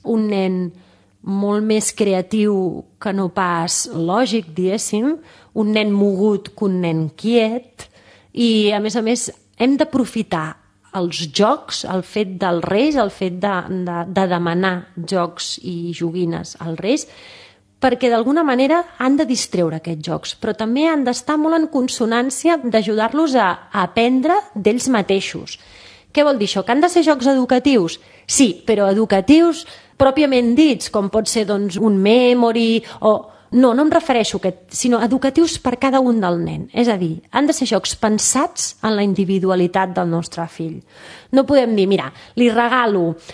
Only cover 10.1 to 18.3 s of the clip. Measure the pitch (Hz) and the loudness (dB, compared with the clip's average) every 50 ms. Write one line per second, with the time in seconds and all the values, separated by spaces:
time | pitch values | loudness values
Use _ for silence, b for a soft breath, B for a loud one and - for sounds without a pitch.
10.1 | - 226 208 - 185 160 156 160 156 - _ _ _ _ _ _ - 190 175 175 | -4 -6 -6 -4 -6 -6 -6 -8 -12 -16 _ _ _ _ _ _ -6 -4 -4 -4
11.1 | 156 147 170 147 131 - 202 226 285 294 - - - - - - 185 185 175 - | -4 -6 -10 -6 0 2 2 2 2 0 -4 -8 -10 -10 -8 -6 -6 -6 -6 -4
12.1 | - 214 214 185 185 175 196 180 175 170 170 165 190 208 277 311 294 269 214 190 | -4 -4 -4 -4 -4 -4 -2 -2 -2 -2 -2 -2 0 0 2 2 0 0 -2 -2
13.1 | - - 190 185 175 180 196 202 196 180 - - 190 185 180 175 175 170 175 190 | -4 -4 -6 -6 -4 -4 -4 -2 -2 -4 -4 -6 -6 -6 -6 -6 -6 -6 -6 -4
14.1 | 180 196 190 180 180 175 175 165 170 180 190 190 180 180 175 - _ 170 165 147 | -2 0 0 0 0 0 0 0 0 0 0 0 -2 -4 -8 -12 _ -12 -8 -4
15.1 | 196 180 175 165 175 - - - - - - 180 175 170 170 175 165 - 170 165 | -2 -2 -2 -2 -6 -10 -12 -12 -12 -12 -10 -10 -10 -8 -8 -8 -6 -6 -6 -4
16.1 | 165 185 175 165 165 160 156 - - - 170 170 165 160 180 208 277 302 - B | -4 -2 -2 -2 -4 -6 -8 -12 -14 -12 -10 -10 -8 -6 -2 -2 -2 -2 -4 B
17.1 | B B B B B B B B B B B _ _ _ - 254 240 247 262 240 | B B B B B B B B B B B _ _ _ 0 0 0 2 2 2
18.1 | 233 226 226 254 | 2 2 2 2